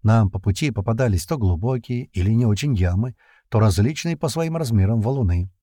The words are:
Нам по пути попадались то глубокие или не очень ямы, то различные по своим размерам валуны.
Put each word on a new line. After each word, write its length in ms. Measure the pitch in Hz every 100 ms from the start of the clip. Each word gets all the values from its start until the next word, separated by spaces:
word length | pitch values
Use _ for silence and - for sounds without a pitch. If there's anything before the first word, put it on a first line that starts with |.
Нам 260 | 107 113 104
по 100 | 95
пути 320 | 104 98 151
попадались 540 | 107 95 113 127 95 -
то 120 | 156
глубокие 680 | 101 85 113 127 - 120 127
или 260 | - 90
не 140 | 113 120
очень 300 | 104 147 113
ямы, 400 | 90 90 120 - _ _ _
то 100 | 110
различные 580 | 107 87 110 156 170 165
по 120 | 165
своим 280 | 160 165 160
размерам 440 | 139 110 95 113
валуны. 500 | 107 139 101 87 92 _